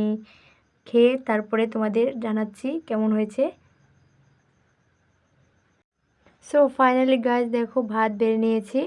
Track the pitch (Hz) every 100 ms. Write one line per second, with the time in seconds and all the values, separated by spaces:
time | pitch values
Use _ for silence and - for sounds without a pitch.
0 | 214 220 - - _ _ _ _ - 233
1 | 240 262 262 214 214 220 226 220 214 214
2 | 247 262 226 214 208 - 262 330 - 220
3 | 220 214 214 233 311 - _ _ _ _
4 | _ _ _ _ _ _ _ _ _ _
5 | _ _ _ _ _ _ _ _ _ _
6 | _ _ _ _ - 294 269 269 262 254
7 | 262 262 247 240 233 233 233 262 220 220
8 | 220 208 226 220 226 226 214 262